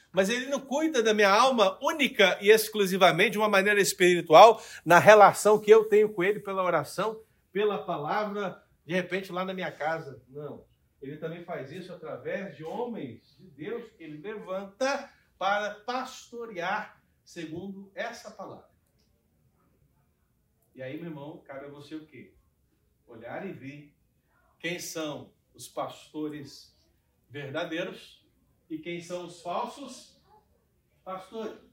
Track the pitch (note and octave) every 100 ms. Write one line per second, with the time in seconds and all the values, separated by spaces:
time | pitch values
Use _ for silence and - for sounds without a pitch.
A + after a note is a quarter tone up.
0 | _ F3 G3 B3 C4 C#4 - C#4 D#4+ C#4
1 | A3 G#3+ G3+ G3+ C4 B3 G3 F#3+ C#4+ D#4+
2 | B3 - F#3+ - G3+ G#3+ G#3+ G#3+ F#3+ F#3
3 | F3+ E3 A3 G3+ G#3+ G3+ G3 G#3 F#3+ -
4 | F3+ F3 E3 D#3 A3 G#3+ - - - E3+
5 | C#3 G#3+ G3 - G3+ G#3 G#3 A3 G#3+ G#3
6 | G#3+ G#3+ F3+ G3+ - F#3+ F3+ E3 - -
7 | G#3+ A3 - _ _ F#3+ G#3 F#3+ - D#3+
8 | D3+ G#3 G#3 G3+ G3 - _ _ - F3+
9 | F3+ F#3 F#3+ F3+ F#3 F#3 E3 - D3 E3
10 | C#3 B2+ - C#3 D3 A#2 - _ _ _
11 | C#3 D3+ D#3+ F3 F3 D#3 C3+ F3 F3 E3+
12 | D#3+ - D3+ F#3+ F#3+ C#3 D#3 G3+ A#3+ G#3
13 | C#3+ - _ _ F#3+ C#3+ F3+ A#3 - -
14 | D#3+ D3+ F#3+ G#3+ F3 F#3+ G3 - C4 C#4+
15 | - _ _ - F#3 G#3 G#3 G3+ - B3+
16 | B3 - - A#3 A#3 F3+ F3 G3+ - _
17 | _ _ _ - D#3 - G3 G3 G3 E3+
18 | A3+ A#3 G#3+ G3+ F3 - _ _ _ _
19 | _ _ _ _ _ _ _ _ _ _
20 | _ _ _ _ _ _ _ C3 C3 D#3
21 | E3+ D3 C#3+ E3 - C#3 C#3+ C#3+ D3 D#3
22 | D#3 B2 G2 _ _ _ _ _ _ _
23 | _ - C#3+ C#3+ F#3+ C3+ C3+ D3 D3 _
24 | _ _ _ _ _ _ E3 F3 - E3
25 | D#3 C3+ - _ _ - - - - -
26 | - D#3 D3+ D3 C#3 - - _ _ _
27 | _ _ _ C#3 C#3+ D3+ E3+ D#3+ F#3+ -
28 | - _ _ _ _ _ - D#3 F3 E3+
29 | E3+ F3+ F3 - F3 F3 - - C4 -
30 | - _ _ _ _ _ _ _ _ _
31 | - F#3 - A3+ G3+ D3 _